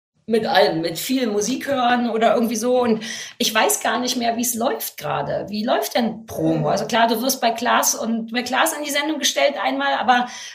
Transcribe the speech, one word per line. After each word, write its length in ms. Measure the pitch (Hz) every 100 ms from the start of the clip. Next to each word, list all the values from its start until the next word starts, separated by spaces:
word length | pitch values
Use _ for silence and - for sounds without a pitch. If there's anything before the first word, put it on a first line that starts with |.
| _ _ -
Mit 160 | 226 226
allem, 360 | 185 208 320
mit 180 | 170 160
viel 280 | - 262 226
Musik 400 | 208 202 262 277
hören 420 | 262 240 240 240
oder 240 | 220 226 240
irgendwie 220 | 226 220
so. 240 | 247 254
Und 200 | 240 220 - - - -
ich 160 | 233
weiß 260 | 214 311 -
gar 180 | 247 233
nicht 180 | 254 247
mehr, 180 | 233 226
wie's 200 | 240 220
läuft 420 | 240 453 - -
gerade. 480 | 147 143 143 - 190
Wie 160 | 208
läuft 320 | 240 359 - 262
denn 300 | 220 - -
Promo? 420 | - 160 156 151
Also 180 | - -
klar, 220 | 226 233
du 140 | 226
wirst 180 | 262 -
bei 120 | 233
Klaas 440 | 226 233 226 277 -
und 380 | 226 226 -
bei 100 | 240
Klaas 300 | 240 247 320
in 100 | 294
die 60 | 294
Sendung 300 | 285 302 285
gestellt 360 | - 277 285 -
einmal, 320 | 254 277 277
aber 340 | 262 214 247 247 - -